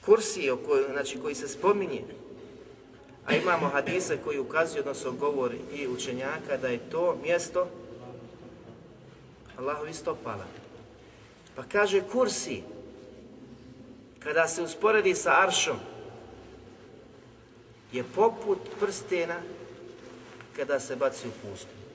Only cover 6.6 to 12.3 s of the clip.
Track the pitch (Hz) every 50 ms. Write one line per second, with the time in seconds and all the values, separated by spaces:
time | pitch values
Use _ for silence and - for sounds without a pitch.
6.6 | 135 127 120 120 - - - 160 175 175 147 123 127 160 175 170 170 - - 180
7.6 | 180 175 - - - - - - - - - - - - - - - - - -
8.6 | - - - - - - - - - - - - - - - - - - - -
9.6 | 127 143 147 147 151 156 160 - - 165 151 - 110 120 107 95 92 85 - -
10.6 | - - - - - - - - - - - - - - - - - - - -
11.6 | 123 - - 202 208 196 190 196 185 - - 247 254 208